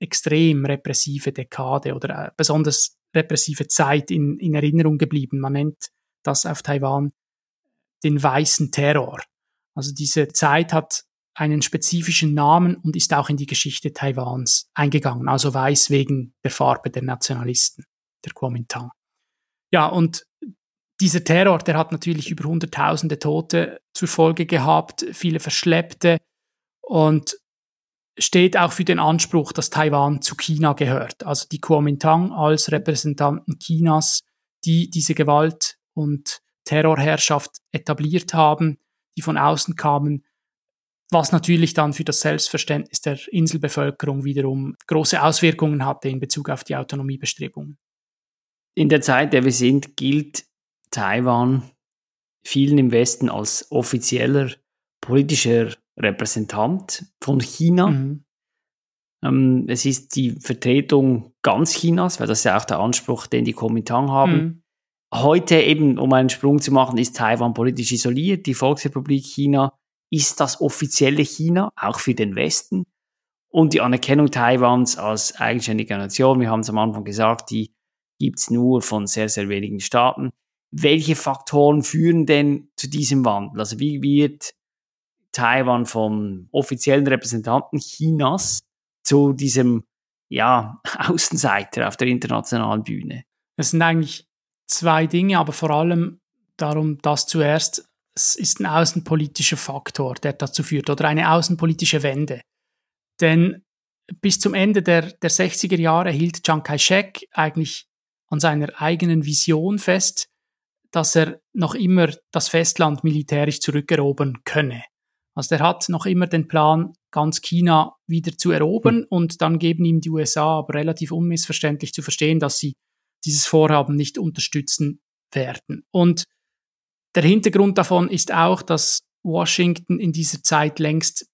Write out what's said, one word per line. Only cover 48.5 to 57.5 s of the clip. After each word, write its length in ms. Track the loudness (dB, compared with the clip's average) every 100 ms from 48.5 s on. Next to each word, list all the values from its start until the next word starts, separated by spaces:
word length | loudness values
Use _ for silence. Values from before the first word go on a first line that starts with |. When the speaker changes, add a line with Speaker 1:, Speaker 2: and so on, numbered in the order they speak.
| _ _ 0
Speaker 2:
In 140 | 4
der 120 | 4
Zeit, 300 | 4 2 4
der 140 | 4 4
wir 80 |
sind, 420 | 2 4 2 0 -4
gilt 480 | -2 -2 -2 -8 -12 _ _ _ _
Taiwan 720 | -6 -2 0 2 2 4 2 -2 _ _ _ _ _ _ _
vielen 340 | -4 0 4 4
im 140 | 4
Westen 380 | 4 2 0 -2
als 420 | -2 -4 -6 -4
offizieller 800 | -2 -2 -2 -2 0 2 2 0 -6 _ _ _ _
politischer 760 | 0 2 2 2 2 2 0 -6 _ -4
Repräsentant 1080 | -2 -2 -2 -4 -4 -2 -2 -2 -6 -10 -12 _
von 180 | -2 -2
China. 460 | -2